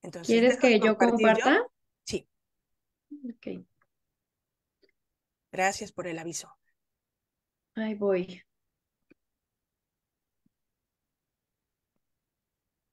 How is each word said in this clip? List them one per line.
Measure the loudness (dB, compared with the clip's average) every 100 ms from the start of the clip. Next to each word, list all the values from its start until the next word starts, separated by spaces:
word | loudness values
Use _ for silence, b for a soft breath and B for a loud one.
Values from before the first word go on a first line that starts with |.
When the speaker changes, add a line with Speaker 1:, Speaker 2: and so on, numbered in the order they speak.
Speaker 1:
Entonces, | -16 -12 0
Speaker 2:
¿Quieres | 4 4
Speaker 1:
¿dejo | 4
Speaker 2:
que | 4 4
yo | 2 2
Speaker 1:
compartir | 2 4 4
yo? |
Speaker 2:
comparta? | 4 4 2 0 _ _ _
Speaker 1:
Sí. | -10 -10 -10 _ _ _ _ _ _ _ _ -16
Speaker 2:
Ok. | -16 -14 -14 -14 -16 _ _ _ _ _ _ _ _ _ _ _ _ _ _ _ _ _ _
Speaker 1:
Gracias | -4 -2 -2 -12
por | -12 -10
el | -10
aviso. | -10 -12 -16 _ _ _ _ _ _ _ _ _ _ _ _
Speaker 2:
Ahí | -8 -6
voy. | -4 -2 -2 -4 -12 _ _ _ _ _ _ _ _ _ _ _ _ _ _ _ _ _ _ _ _ _ _ _ _ _ _ _ _ _ _ _ _ _ _ _ _ _ _ _ _ _ _ _ _ _